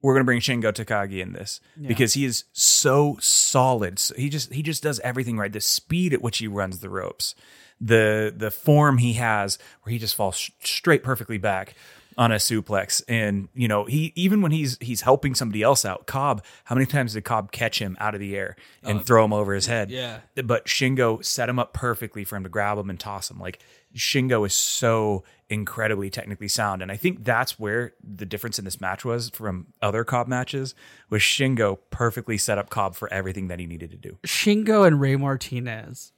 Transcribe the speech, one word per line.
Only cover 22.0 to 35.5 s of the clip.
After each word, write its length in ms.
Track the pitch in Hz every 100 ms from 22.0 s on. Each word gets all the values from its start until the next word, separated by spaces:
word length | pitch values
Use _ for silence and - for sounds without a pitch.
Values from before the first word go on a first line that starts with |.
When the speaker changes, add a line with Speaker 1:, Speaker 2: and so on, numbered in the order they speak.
| 117 107
Speaker 1:
for 120 | 98 101
him 60 |
to 80 | 92
grab 260 | 104 101 104
him 140 | 98
and 100 | 90
toss 300 | 107 101 -
him. 100 | -
Like, 200 | 92 95 _ _ _ 123
Shingo 480 | - 139 127 117 104
is 60 |
so 720 | - - - 120 113 107 101 - _ _
incredibly 640 | 107 101 - 110 104 98
technically 380 | - - 101 101
sound. 340 | - 104 95
And 100 | 92
I 60 | 98
think 260 | 175 185
that's 340 | 113 113 131 -
where 360 | 107 110 120 _
the 220 | - 98 101
difference 320 | 104 117 104
in 80 | 95
this 120 | -
match 280 | 92 95 127
was 240 | 117 117
from 380 | - 110 92 87 _
other 240 | 104 107
Cobb 240 | 117 123 120
matches, 460 | 127 127 139 131 - - - _
was 140 | 107
Shingo 560 | - - 135 123 104 98 _
perfectly 480 | - 117 110 117 107
set 220 | - 101
up 100 | 101
Cobb 260 | - 95
for 160 | 90 107
everything 380 | 95 92 92 95
that 100 | 87
he 60 | 87
needed 240 | 85 82
to 60 | 90
do. 220 | 92 92 -
Speaker 2:
Shingo 600 | - 214 208 220 214 185
and 140 | 147
Rey 160 | 135 135
Martinez 960 | 139 131 -